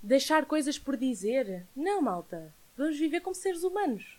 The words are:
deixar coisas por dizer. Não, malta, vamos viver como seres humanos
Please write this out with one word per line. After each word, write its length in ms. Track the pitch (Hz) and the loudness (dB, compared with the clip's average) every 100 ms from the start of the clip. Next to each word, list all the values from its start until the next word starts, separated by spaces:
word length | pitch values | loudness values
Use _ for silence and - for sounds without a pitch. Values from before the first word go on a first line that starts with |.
deixar 440 | 202 269 269 311 302 | 4 4 6 2 4
coisas 340 | 302 277 285 | 0 0 -2
por 180 | - 262 | -4 -2
dizer. 680 | 262 233 196 262 220 185 180 254 | 0 0 0 0 0 -6 -10 -4
Não, 260 | 339 403 | 0 2
malta, 500 | 269 180 170 170 160 156 - - | 2 0 -6 -12 -12 -18 -20 -4
vamos 220 | 294 294 | -2 0
viver 240 | 311 330 | 0 0
como 140 | 349 381 | -4 -4
seres 280 | 381 349 | -2 0
humanos 540 | 359 381 392 214 - | -2 0 0 -2 -6